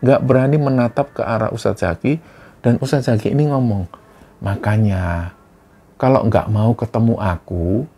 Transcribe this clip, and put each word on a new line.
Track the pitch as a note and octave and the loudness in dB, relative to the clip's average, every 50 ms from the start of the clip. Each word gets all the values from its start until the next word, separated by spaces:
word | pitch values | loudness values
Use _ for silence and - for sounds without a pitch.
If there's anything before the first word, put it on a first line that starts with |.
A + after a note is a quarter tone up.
| - | 2
Nggak | B2 C3 - - | 4 4 4 4
berani | B2+ B2 C3 C3 C#3 D3 D3+ | 2 4 4 4 2 2 2
menatap | C#3+ C3+ C3 B2+ A#2+ A#2 - - C#3 - - | 2 2 2 0 0 0 -2 -4 -4 -4 -4
ke | - A2 | -6 -4
arah | - A2+ G#2+ A2 - - | -2 -2 -2 -2 -2 -4
Ustadz | A#2 - G#2 G2 - F#2+ | -2 -2 -4 -2 0 -2
Zaki. | F2+ E2+ - - B2 D3+ D#3+ - - - - - - - - | -2 -2 -2 -2 -2 -2 -2 -6 -14 -20 -20 -20 -20 -20 -2
Dan | - A#2+ A#2+ - C3+ | 0 0 0 0 0
Ustadz | C3 - C#3 B2 | 0 -2 0 0
Zaki | - A#2 G#2+ - - | 0 -2 0 0 0
ini | - C#3+ D3+ | 0 0 0
ngomong, | D3 C#3 C3+ B2+ A#2 G2+ G2 F2 - - - - - - - - - - _ - | 0 0 0 0 0 0 -2 -4 -8 -10 -20 -20 -20 -20 -20 -20 -20 -18 _ -6
"Makanya, | G2+ G2+ - - G#2 G#2 A2 A2 G2+ F#2+ F2+ F2+ E2+ E2+ E2+ E2+ F2+ - _ _ _ _ _ _ _ _ _ _ _ _ | -6 -6 -2 -2 0 2 2 2 2 0 0 -2 -4 -4 -4 -6 -8 -10 _ _ _ _ _ _ _ _ _ _ _ _
kalau | _ - B2+ C3+ C#3+ - | _ 0 2 2 4 2
nggak | - - F#2+ - - | 2 2 0 0 0
mau | A2 G#2 G#2+ A2+ A#2 | 0 2 2 2 0
ketemu | - A#2+ - - A2+ A2+ A2+ A2+ | 0 -4 -4 -2 0 0 2 0
aku | - G#2 F#2+ F2 E2 - - F#2+ F2 E2 F2 G2 A#2 D3+ D#3 - | 0 -2 -4 -4 -4 -6 -8 -6 -4 -2 -2 -2 -2 -4 -6 -12